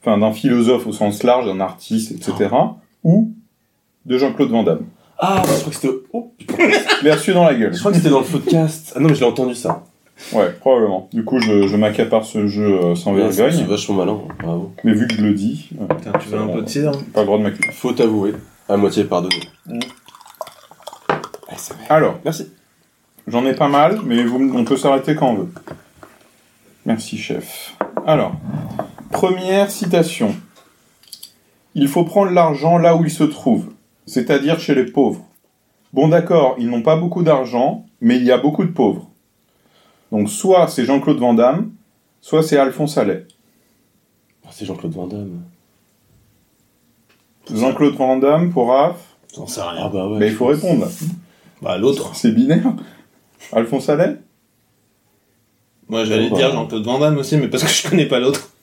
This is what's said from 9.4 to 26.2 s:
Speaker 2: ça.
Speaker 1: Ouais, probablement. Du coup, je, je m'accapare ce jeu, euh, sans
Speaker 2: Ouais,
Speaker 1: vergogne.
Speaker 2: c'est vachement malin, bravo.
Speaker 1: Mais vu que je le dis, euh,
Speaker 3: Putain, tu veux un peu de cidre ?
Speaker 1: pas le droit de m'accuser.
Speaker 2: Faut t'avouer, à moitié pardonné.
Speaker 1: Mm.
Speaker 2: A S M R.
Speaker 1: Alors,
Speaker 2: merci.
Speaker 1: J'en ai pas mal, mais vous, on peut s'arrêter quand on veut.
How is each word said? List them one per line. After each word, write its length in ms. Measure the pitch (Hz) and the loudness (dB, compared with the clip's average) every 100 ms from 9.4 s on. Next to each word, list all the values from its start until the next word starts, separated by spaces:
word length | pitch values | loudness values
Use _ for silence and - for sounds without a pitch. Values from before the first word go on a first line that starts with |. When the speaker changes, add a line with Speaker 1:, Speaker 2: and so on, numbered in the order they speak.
| 127 | -4
Speaker 2:
ça. 300 | 117 - - - _ _ _ - | -4 -6 -6 -10 _ _ _ -6
Speaker 1:
Ouais, 180 | 113 92 87 | 0 0 0
probablement. 460 | - 127 107 92 - | 2 4 2 -2 -6
Du 100 | 117 110 | -8 -2
coup, 140 | 131 | 0
je, 280 | 113 104 98 | 2 2 2
je 80 | 104 | 2
m'accapare 500 | 107 107 110 110 107 | 0 0 0 0 -2
ce 220 | 110 104 | -4 -2
jeu, 180 | 101 104 95 | 0 0 2
euh, 140 | 87 87 | 2 0
sans 180 | - | 0
Speaker 2:
Ouais, 160 | 98 107 | 2 2
Speaker 1:
vergogne. 220 | 95 123 165 | 2 2 2
Speaker 2:
c'est 100 | 104 | 0
vachement 280 | 101 - 101 | -4 -2 -2
malin, 220 | 92 104 80 - | -2 -4 -8 -12
bravo. 300 | 82 87 98 - | -6 -6 -8 -4
Speaker 1:
Mais 100 | 113 | 0
vu 140 | 104 113 | 2 0
que 60 | |
je 80 | 110 | 0
le 120 | 104 | 0
dis, 360 | 101 104 151 - - | 0 -2 -6 -12 -12
euh, 140 | 101 | -6
Speaker 3:
Putain, 180 | - - 104 | -6 -4 -6
tu 120 | 104 | -4
veux 100 | 107 | -6
un 80 | 107 | -4
peu 140 | 101 | -4
de 40 | 110 | -4
cidre ? 240 | 143 147 139 - | -2 -2 -4 -4
Speaker 1:
pas 60 | - | -2
le 60 | 104 | 2
droit 100 | 104 | 2
de 60 | |
m'accuser. 260 | 104 - - | 0 -2 -6
Speaker 2:
Faut 200 | - 127 | -4 -6
t'avouer, 420 | 120 120 107 98 104 - _ _ | 2 2 2 -2 -4 -12 _ _
à 100 | 101 | 0
moitié 260 | 101 98 | 2 0
pardonné. 320 | 95 90 90 - - _ - | 0 -2 -2 -6 -8 _ -14
Speaker 1:
Mm. 120 | 117 120 - _ - - - - - _ - - - _ - - - - | -10 -10 -14 _ -20 -20 -16 -16 -16 _ -20 -20 -20 _ -6 -6 -18 -18
Speaker 2:
A 40 | |
S 160 | - - | -18 -16
M 60 | - - | -16 2
R. 40 | |
Speaker 1:
Alors, 280 | 156 123 87 143 | 4 4 0 -6
Speaker 2:
merci. 220 | 165 - _ _ _ _ _ _ _ - | -6 -10 _ _ _ _ _ _ _ -4
Speaker 1:
J'en 180 | 117 131 | -2 0
ai 80 | |
pas 140 | 135 147 | 0 2
mal, 320 | 143 156 202 107 | 4 4 2 0
mais 180 | 117 | 0
vous, 280 | 120 127 135 123 | 0 0 0 0
on 80 | |
peut 140 | 117 135 | 0 0
s'arrêter 360 | 143 135 135 | 2 2 0
quand 180 | 151 135 | 0 0
on 40 | 110 | 0
veut. 140 | 87 - - - _ _ - _ | -4 -12 -18 -20 _ _ -20 _